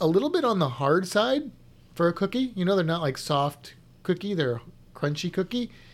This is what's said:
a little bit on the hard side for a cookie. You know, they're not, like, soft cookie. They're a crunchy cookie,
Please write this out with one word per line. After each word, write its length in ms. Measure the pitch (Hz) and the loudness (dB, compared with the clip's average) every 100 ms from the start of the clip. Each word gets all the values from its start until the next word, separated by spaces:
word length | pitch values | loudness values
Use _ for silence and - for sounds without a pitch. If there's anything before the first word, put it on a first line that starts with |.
a 60 | 160 | 2
little 240 | 175 294 | 2 2
bit 140 | 359 | 2
on 160 | 254 202 | 2 2
the 80 | 143 | 0
hard 400 | 120 139 170 185 | 0 2 2 2
side 420 | 208 240 285 285 - - - - | 0 2 0 -2 -12 -20 -20 -12
for 120 | - 170 | 0 0
a 40 | |
cookie. 400 | 175 196 247 254 | 2 -2 0 -2
You 100 | 196 | -2
know, 120 | 180 196 | 2 2
they're 80 | |
not, 180 | 160 170 | 2 0
like, 160 | 151 131 | -2 -4
soft 560 | - 143 143 - - - - - | -2 0 0 -4 -16 -20 -20 -8
cookie. 300 | - 180 202 | -4 -2 -2
They're 220 | 190 131 117 | -2 0 -2
a 40 | - - - | -8 -20 -20
crunchy 380 | - 147 147 180 | -6 -4 -2 -4
cookie, 400 | 190 180 240 233 - - | -4 -2 -4 -6 -10 -20